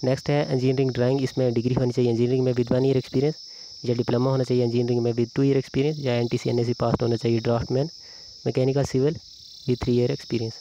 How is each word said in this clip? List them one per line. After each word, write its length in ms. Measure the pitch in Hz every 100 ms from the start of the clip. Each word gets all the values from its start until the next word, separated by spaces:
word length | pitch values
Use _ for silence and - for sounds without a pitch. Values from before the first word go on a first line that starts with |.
नेक्स्ट 260 | 131 135 -
है 120 | 147 151
इंजीनियरिंग 380 | 131 131 131 131
ड्राइंग, 300 | 117 123 135
इसमें 300 | 131 - 127
डिग्री 200 | 117 120
होनी 180 | 127 123
चाहिए 200 | 123 123
इंजीनियरिंग 320 | 117 120 131 127
में 80 |
with 180 | 123 120
one 140 | 127 135
year 140 | 131
experience, 340 | - 131 143 156 - - - - 123
या 100 | 120
डिप्लोमा 360 | 120 120 127
होना 120 | 135
चाहिए 200 | 127 123
इंजीनियरिंग 380 | 120 117 120 120
में 100 | 120
with 220 | 117 120 -
two 100 | 139
year 140 | 135
experience, 360 | - 135 143 151 139
या 80 |
एनटीसी 360 | 120 120 123 -
एनएससी 240 | 120 120 120
पास 160 | 120 113
होना 140 | 120 117
चाहिए 240 | 117 117
ड्राफ्टमैन 500 | 113 117 120 127 156 - - - - - 123
मैकेनिकल 400 | 131 131 135 135
सिविल 260 | 131 139 165 - - - - -
with 140 | 123
three 160 | - 123
year 160 | 123 143
experience। 380 | - 117 113 -